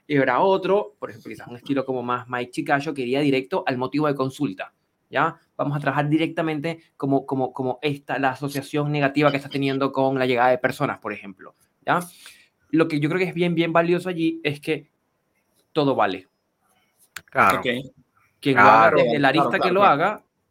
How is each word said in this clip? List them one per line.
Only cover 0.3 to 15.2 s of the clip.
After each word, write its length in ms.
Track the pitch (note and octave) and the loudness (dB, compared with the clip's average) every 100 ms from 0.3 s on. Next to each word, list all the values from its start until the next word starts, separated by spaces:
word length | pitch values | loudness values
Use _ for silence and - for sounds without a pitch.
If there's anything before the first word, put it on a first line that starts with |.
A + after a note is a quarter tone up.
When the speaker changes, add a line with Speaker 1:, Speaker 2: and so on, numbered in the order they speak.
| B2+ | 2
Speaker 1:
otro, 540 | F#3+ F#3+ F3 G3+ G#3 - | 2 2 2 0 0 -10
por 120 | - | -14
ejemplo, 200 | G#2+ A2+ | -14 -16
quizás 180 | A2 - | -16 -16
un 80 | A#2+ | -16
estilo 280 | - C3+ C3 | -6 -4 -4
como 160 | B2+ | -6
más 260 | A#2+ B2 A#2+ | -4 -6 -6
Mike 220 | B2 B2 | -8 -6
Chicayo, 420 | - D3 C#3+ D#3+ | -6 0 0 0
que 100 | C#3 | -6
iría 180 | B2 C3+ | -2 0
directo 440 | D3 C3 C3 F#3 - | 2 0 0 -4 -2
al 120 | B2 | -4
motivo 280 | B2+ C#3+ D3+ | -2 -2 0
de 60 | |
consulta, 600 | C#3 C3 - C3 F#2 - _ _ _ _ | 0 -4 -4 -6 -6 -14 _ _ _ _
¿ya? 280 | B2+ D#3+ D#3 _ - | -2 -2 -2 _ -6
Vamos 200 | C#3 D3 | -4 -2
a 40 | |
trabajar 280 | C#3+ C3+ D3 | -2 -2 0
directamente 680 | D#3 D#3+ D#3+ D#3+ D3+ E3 E3+ _ - | 0 0 -2 -4 -4 -6 -8 _ -8
como, 260 | C3+ C#3 | -2 -2
como, 280 | C3+ C3 B2+ | 0 -4 -4
como 240 | - B2+ B2 | -4 -6 -4
esta, 380 | D3+ C#3 - C3 | -4 -6 -6 -2
la 120 | C3+ | -2
asociación 640 | B2+ C#3+ C#3 - D3+ D3 | -2 -6 -8 -6 -4 -2
negativa 380 | D3 C#3 D3 D3 | 0 0 2 2
que 80 | C#3 | 2
estás 120 | C#3 | -6
teniendo 380 | C#3 C#3 C3+ C3+ | -4 -2 0 -2
con 280 | C3+ C3+ C3+ | 0 0 2
la 80 | C3 | 0
llegada 240 | A#2+ B2+ | 2 4
de 80 | B2+ | 2
personas, 400 | B2+ - C3+ G2 | 0 -2 -4 -4
por 140 | G#2+ | -8
ejemplo, 400 | G#2 G2 F#2+ D2+ _ _ _ - | -10 -12 -18 -20 _ _ _ -2
¿ya? 140 | E3 F3 - - - _ _ - | -2 -4 -18 -20 -20 _ _ -4
Lo 180 | D#3 D#3+ | 0 0
que 120 | D3+ | 0
yo 80 | D3+ | -2
creo 100 | F#3 | -2
que 80 | F#3 | -4
es 60 | |
bien, 200 | D#3+ F3 | -2 -2
bien 180 | E3+ E3+ | 0 0
valioso 380 | E3 E3+ F3 F3+ | 2 2 0 -2
allí 300 | E3+ D#3+ E3 | -2 -2 -2
es 160 | D#3+ C#3+ | -6 -6
que 300 | - D3 - _ _ _ | -6 -6 -8 _ _ _